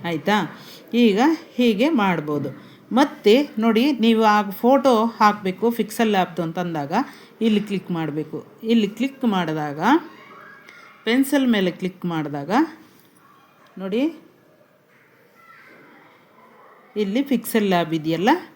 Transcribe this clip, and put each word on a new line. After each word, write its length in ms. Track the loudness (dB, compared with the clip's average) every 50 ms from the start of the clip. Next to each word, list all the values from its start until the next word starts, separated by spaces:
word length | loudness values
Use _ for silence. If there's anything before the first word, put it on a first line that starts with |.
| -4 -4
ಆಯಿತಾ? 280 | -6 -4 -2 0 0 0 -2 -4 -10 -18 -20 -20 -20 -20 -14 -2 2 4 4
ಈಗ 160 | 4 4 4 4 2 2 0 -6 -10 -2 0
ಹೀಗೆ 300 | 2 2 2 2 0 2 2 2
ಮಾಡ್ಬೋದು. 500 | 2 0 0 -2 -4 -4 -4 -4 -4 -6 -10 -14 -20 -20 -20 -20 -12 -2 0 2
ಮತ್ತು 360 | 2 0 -2 0 4 4 4 4 4 -2 -4 -2 0
ನೋಡಿ, 200 | 2 2 2 2 2 0 2 2
ನೀವು 180 | 2 4 4 4 4 4
ಆ 20 | 2 0 -2 -6 0
ಫೋಟೋ 300 | 2 4 4 4 4 4 2 4 2 -2 0 2
ಹಾಕಬೇಕು 520 | 2 2 2 2 -4 -6 -4 -2 -2 -2 -2 -2
ಫಿಕ್ಸೆಲ್ 340 | -6 -6 -2 -2 0 2 2
ಲ್ಯಾಬ್ದು 260 | 2 0 0 -4 -6 -6
ಅಂತಂದಾಗ 460 | -6 -4 -6 -6 -4 -4 -6 -6 -2 -4 -4 -4 -4 -12 -20 -20 -20 -8 -2 0
ಇಲ್ಲಿ 160 | 2 2 0 0 -2
ಕ್ಲಿಕ್ 220 | -6 -8 -4 -6 -6 -4
ಮಾಡಬೇಕು. 400 | -4 -6 -6 -8 -8 -8 -10 -14 -14 -16 -20 -10 -2 0
ಇಲ್ಲಿ 160 | 2 2 2 0 -4 -6
ಕ್ಲಿಕ್ 260 | -6 -6 -6 -4 -2 -2 0
ಮಾಡಿದಾಗ 440 | 0 -2 -2 -4 -4 -6 -6 -6 -2 0 2 2 2 0 -6 -20 -20 -20 -20 -20 -20 -20 -20 -20 -20 -20 -20 -20 -20 -20 -20 -20 _ _
ಪೆನ್ಸಿಲ್ 400 | -2 0 0 0 0 0 0 2 2 0
ಮೇಲೆ 180 | 0 0 -2 -4 -4
ಕ್ಲಿಕ್ 220 | -8 -8 -8 -8 -8 -6 -4
ಮಾಡಿದಾಗ 360 | -4 -6 -6 -8 -8 -6 -2 0 0 0 -2 -6 -20 -20 -20 _ _ _ _ _ _ _ _ _ _ _ _ _ _ _ _ _ -12
ನೋಡಿ, 200 | -8 -4 -2 -2 -2 -2 -4 -8 -20 -20 _ _ _ _ _ _ _ _ _ _ _ _ _ _ _ _ _ _ _ _ _ _ -20 -20 -20 -20 -20 -20 -20 -20 -20 -20 -20 -20 -20 -20 _ _ _ _ _ _ -20 -20 -20 -20 -20 -20 -20 -20 -20 -12 _ -4 -4
ಇಲ್ಲಿ 180 | -2 -2 -2 -2 0
ಫಿಕ್ಸೆಲ್ 380 | -2 -4 -4 -2 -2 0 0 2 0
ಲ್ಯಾಬ್ 200 | 0 0 -2 -4 -4
ಇದೆಯಲ್ಲ 300 | -4 -4 -4 0 2 2 2 2 -2 -14 -20